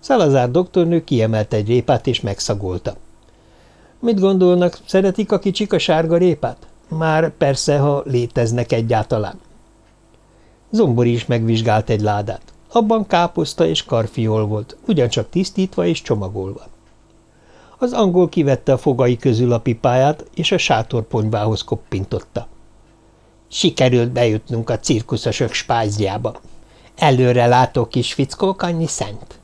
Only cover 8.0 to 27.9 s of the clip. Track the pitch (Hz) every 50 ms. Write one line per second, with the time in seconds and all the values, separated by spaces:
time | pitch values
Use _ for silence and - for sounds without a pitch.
8 | - - 127 123 120 117 - - 120 113 113 123 117 - - 113 113 113 120 110
9 | 107 - - 110 104 101 - - - - - - _ _ _ _ _ _ _ _
10 | _ _ _ _ _ _ _ _ _ _ _ _ _ _ - 220 226 151 120 117
11 | 123 120 120 120 - - 127 117 113 113 113 113 113 113 107 110 110 - 123 104
12 | 104 104 104 104 104 104 107 - - - - _ _ _ - 233 226 208 226 220
13 | 208 - - 170 175 170 - - 160 - - - 170 165 160 - - - - 117
14 | 113 110 - - 113 110 107 110 107 104 107 104 107 - - - - - 220 151
15 | 127 113 - - 104 - - 180 190 - - - 190 190 - - 175 175 165 -
16 | - - 127 107 101 92 101 101 95 95 98 - - - - _ _ _ _ _
17 | _ _ _ _ _ _ _ _ _ _ - - - - - _ 254 247 247 240
18 | 220 190 175 180 180 160 - 180 156 139 135 127 - - 135 117 - 151 135 120
19 | 131 120 123 117 - 139 117 110 123 120 120 117 - 127 120 113 - 127 120 127
20 | 131 143 156 160 - - - - 170 - 202 180 - - 123 110 113 - - 120
21 | 107 - - 117 107 110 110 107 104 107 110 101 - - - 113 - - - 101
22 | 95 - - 95 - - _ 98 - - - - - - _ _ - _ _ _
23 | _ _ _ _ _ _ _ _ _ _ - - - 175 - - 139 127 123 123
24 | 117 120 127 123 120 117 107 107 - - 120 113 113 - 120 107 - - 147 107
25 | 113 - - - - - 101 - 131 113 - - - - 131 117 113 104 104 104
26 | 107 95 95 110 117 113 - - _ - - - - - - - - - _ -
27 | - 151 135 127 131 123 123 123 120 120 123 123 127 127 - 135 117 -